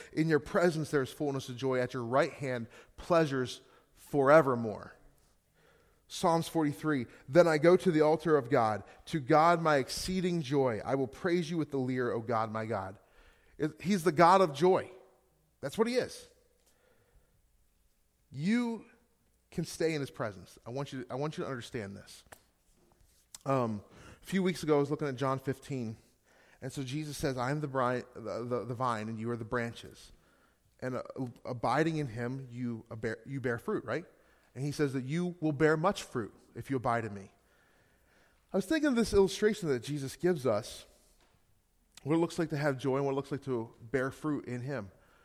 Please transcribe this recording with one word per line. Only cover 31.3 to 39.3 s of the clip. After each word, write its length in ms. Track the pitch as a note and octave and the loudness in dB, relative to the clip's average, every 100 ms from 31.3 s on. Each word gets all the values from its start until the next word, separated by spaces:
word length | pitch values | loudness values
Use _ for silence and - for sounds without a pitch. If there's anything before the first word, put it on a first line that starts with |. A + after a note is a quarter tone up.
| - - | -10 -10
abiding 520 | A#2 B2 C3+ D#3+ D#3 | -4 0 2 0 -2
in 100 | C#3+ | -4
him, 400 | G#2+ A#2+ C3+ C3 | -6 -6 -6 -10
you, 320 | A#2+ A#2+ A2+ - | -8 -6 -8 -10
uh, 60 | A2+ | -8
bear, 240 | A2+ A2 - | -6 -6 -8
you 120 | C3+ | -6
bear 200 | B2 A#2 | -4 -4
fruit, 260 | - G#3 - | -4 -6 -4
right? 200 | C#3 - _ _ _ _ - | -6 -8 _ _ _ _ -8
And 100 | C#3+ | -6
he 60 | |
says 220 | C#3 D3 | 0 0
that 120 | C3 B2+ | 0 -4
you 300 | E3 F3+ E3+ | -2 -4 -2
will 100 | D#3 | -2
bear 260 | C#3 D#3 D#3+ | 4 4 4
much 260 | F3+ G3+ | 2 0
fruit 300 | - C3 G2+ - _ - | -4 -6 -6 -10 _ -12
if 140 | - | -6
you 60 | C3+ | -2
abide 300 | A#2+ A#2 A2 | 0 0 -2
in 80 | |
me. 180 | G2+ F#2+ _ _ _ _ _ _ _ _ _ _ _ _ | -8 -16 _ _ _ _ _ _ _ _ _ _ _ _
I 60 | G3 | -4
was 80 | - | 0
thinking 240 | D#4 D4 | 0 2
of 60 | A#3 | 2
this 180 | A3 | 2
illustration 560 | G3+ F#3+ | 4 4